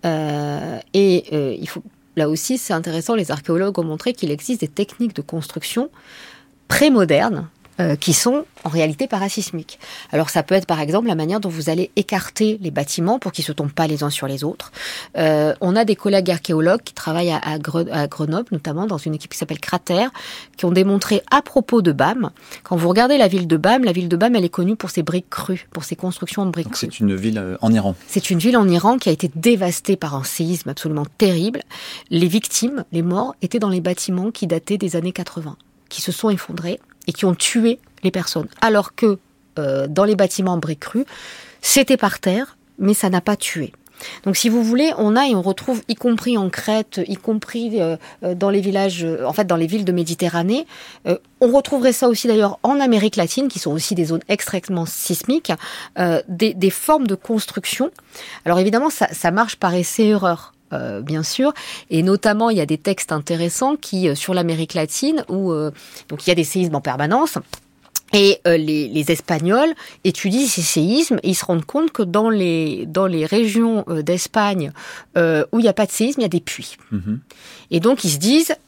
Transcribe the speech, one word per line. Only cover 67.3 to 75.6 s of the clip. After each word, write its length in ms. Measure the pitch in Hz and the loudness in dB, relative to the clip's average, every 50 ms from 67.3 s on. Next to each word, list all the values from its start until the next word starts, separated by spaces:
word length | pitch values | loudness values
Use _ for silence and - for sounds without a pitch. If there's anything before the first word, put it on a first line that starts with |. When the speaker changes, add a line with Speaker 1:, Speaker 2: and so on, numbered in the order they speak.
| - - - _ - - _ _ _ _ _ _ _ - _ _ - | -2 -6 -8 _ -16 -18 _ _ _ _ _ _ _ -10 _ _ 4
Speaker 1:
et, 280 | 208 202 196 196 - _ | 6 6 6 4 4 _
euh, 100 | 175 170 | 4 4
les, 320 | 165 156 151 156 151 151 120 | 4 2 2 0 0 -2 -2
les 240 | 104 156 147 139 170 | -2 -2 0 0 0
Espagnols 600 | 156 - - 175 156 156 175 202 240 285 330 320 - - - - - _ | -2 0 -2 -2 0 2 2 2 4 4 2 0 -2 -10 -20 -20 -2 _
étudient 460 | 190 170 - - 196 185 247 285 247 | 0 0 0 -2 0 0 2 0 0
ces 140 | - - 165 | 0 -2 -2
séismes 580 | - - 170 151 175 226 285 330 - 254 196 - | 0 0 0 2 2 2 2 2 2 0 0 0
et 60 | 180 | -2
ils 60 | 190 | -2
se 100 | - - | -2 0
rendent 220 | - 180 165 151 | 0 -2 -2 -2
compte 260 | - - 277 320 320 - | -2 -2 0 0 0 0
que 100 | - 220 | -2 -4
dans 280 | 175 170 202 214 226 | 0 2 2 2 2
les, 560 | 226 208 185 175 165 165 160 151 - 95 107 | 2 2 2 0 0 0 0 -2 -2 -4 -8
dans 200 | 151 156 180 196 | -4 -2 0 0
les 180 | 190 175 165 151 | 2 0 0 -2
régions, 600 | 156 - 208 233 220 196 226 233 226 226 214 - - | 0 2 2 2 2 2 2 2 2 2 0 -2 -2
euh, 140 | 170 160 151 | -4 -4 0
d'Espagne, 680 | 151 175 180 - - _ 226 208 202 202 185 151 139 147 - - - - - - _ _ | 0 -2 -2 -2 -2 _ 0 2 2 0 -2 -4 -4 -8 -12 -18 -18 -18 -18 -20 _ _
euh, 280 | - 170 165 160 151 147 - - | 2 2 4 4 2 0 0 0
où 80 | 226 | 2